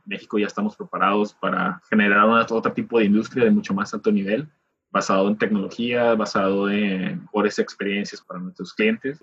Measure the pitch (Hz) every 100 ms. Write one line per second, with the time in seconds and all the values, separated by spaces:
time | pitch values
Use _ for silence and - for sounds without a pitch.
0 | - 98 - 107 101 - 104 - 92 90
1 | 95 104 107 - 95 - 92 92 _ 110
2 | 104 101 107 117 110 113 113 113 110 117
3 | 104 104 110 131 117 104 - 98 104 107
4 | 110 104 98 110 151 _ _ _ _ 98
5 | - 98 98 107 107 104 95 - 120 120
6 | 117 110 101 107 95 98 101 101 104 95
7 | 90 90 - 107 101 - 107 - 101 101
8 | 98 - _ 90 92 - 95 - 107 113
9 | 135 147